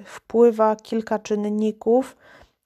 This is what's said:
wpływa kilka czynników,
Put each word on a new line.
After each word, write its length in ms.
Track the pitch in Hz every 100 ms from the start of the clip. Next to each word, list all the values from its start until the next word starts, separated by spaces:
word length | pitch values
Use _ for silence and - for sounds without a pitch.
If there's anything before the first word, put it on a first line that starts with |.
| -
wpływa 680 | - _ 226 240 220 214 214
kilka 440 | - 226 220 214
czynników, 960 | 214 208 208 214 214 214 226 247 262 - _ - _ _